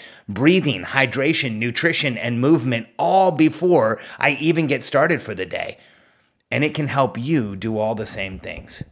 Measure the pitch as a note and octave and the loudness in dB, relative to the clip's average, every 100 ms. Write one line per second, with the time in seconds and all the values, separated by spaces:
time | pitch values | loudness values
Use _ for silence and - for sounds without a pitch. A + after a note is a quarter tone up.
0 | - - - G2+ C#3+ F#3 D3+ G2 F2 C3+ | -20 -16 -10 2 4 4 2 -4 -2 0
1 | C3+ C3 C#3 D#3 B2 A2 A#2+ A#2 E3 - | 0 0 0 0 -2 -4 -4 -2 -2 0
2 | D3 A2+ A2+ A#2+ C3+ D#3+ B2+ A#2 A2+ - | -2 -2 -2 0 4 4 2 -2 -4 -2
3 | E3+ F#3+ F#3 D#3 D#3 D3+ F3+ E3 A2 A2 | 2 4 4 4 2 4 4 4 4 -2
4 | - - C#3+ C#3 D#3 D#3+ D3+ C3+ - C3+ | -8 0 0 2 0 2 0 -2 0 2
5 | D#3+ D3 - F#2+ F2+ F2 E2 - - _ | 2 0 -4 -8 -8 -8 -10 -12 -20 _
6 | _ _ _ _ _ B2 D3 - C#3+ C3 | _ _ _ _ _ -2 0 -2 -2 0
7 | B2+ A2+ B2+ D#3+ G#2 F#2+ A2 A2 G#2+ A2 | 0 -2 0 0 0 -4 -4 -2 -2 -4
8 | G#2 G#2+ F#2+ F#2 F#2 E2 - - - | -6 -6 -8 -8 -12 -14 -14 -14 -12